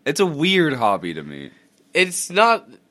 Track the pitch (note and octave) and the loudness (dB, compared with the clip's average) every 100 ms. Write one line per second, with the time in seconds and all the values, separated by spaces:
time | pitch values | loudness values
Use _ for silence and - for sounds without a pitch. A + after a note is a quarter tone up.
0 | - D3 F#3+ C#3+ E3+ F#3+ D#3+ C3 A2+ G2 | -6 0 0 2 2 4 2 2 0 0
1 | F2 D#2+ D2 C#2+ C#2+ - _ _ _ F3 | -4 -8 -10 -14 -16 -20 _ _ _ -2
2 | F#3 F3 - F3 A3+ A3+ - A#2+ _ | -2 -2 -4 2 2 2 -4 -20 _